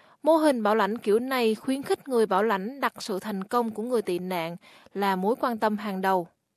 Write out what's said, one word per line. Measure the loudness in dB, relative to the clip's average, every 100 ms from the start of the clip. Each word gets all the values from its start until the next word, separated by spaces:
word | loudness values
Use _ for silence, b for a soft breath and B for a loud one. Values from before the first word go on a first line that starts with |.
| b b
"Mô | 2 4
hình | 4 2
bảo | 2
lãnh | 2 2 0
kiểu | 2 2
này | 2 2 2
khuyến | 0 -2 -2
khích | -2 -4 0
người | 0 2
bảo | 2
lãnh | 2 0 -4 -4
đặt | -4 -4
sự | -8 -6
thành | -6 -6
công | -2 -2 -2
của | -4
người | -2 -2
tị | 0 -4
nạn | -4 -4 -6 -10 B B B
là | -2 0 0
mối | 0 0
quan | -2 0
tâm | -2 -2
hàng | -6 -2
đầu." | 2 2 0 _ _